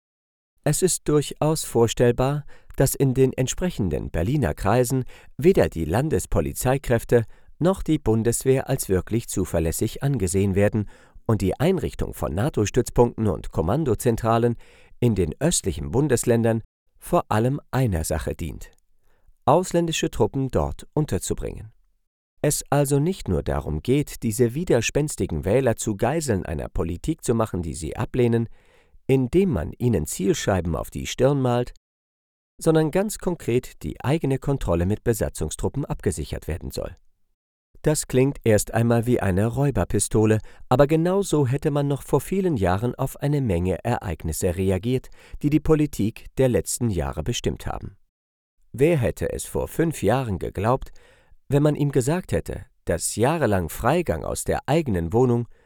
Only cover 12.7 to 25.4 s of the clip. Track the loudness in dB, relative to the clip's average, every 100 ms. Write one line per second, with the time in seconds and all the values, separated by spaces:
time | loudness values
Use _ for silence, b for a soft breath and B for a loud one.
12.7 | 0 0 4 2 2 -2 -2 -4 -2 0
13.7 | 0 0 0 0 0 2 2 2 -2 b
14.7 | b b b 0 2 0 0 0 0 -4
15.7 | -6 -2 0 2 2 2 2 2 0 -4
16.7 | _ _ _ -2 -2 0 0 0 -2 -4
17.7 | -2 0 0 -2 -4 -4 -6 -8 -10 -16
18.7 | _ _ _ _ _ _ _ 2 2 2
19.7 | 0 0 -2 -2 0 -2 0 -2 0 -2
20.7 | -6 -6 -4 -2 -2 -4 -6 -6 -8 -14
21.7 | _ _ _ _ _ _ -2 -2 0 0
22.7 | 0 2 2 2 -2 -2 -2 0 -4 -2
23.7 | -4 0 0 0 -4 -4 2 0 0 0
24.7 | 2 2 -2 -2 -2 -4 -2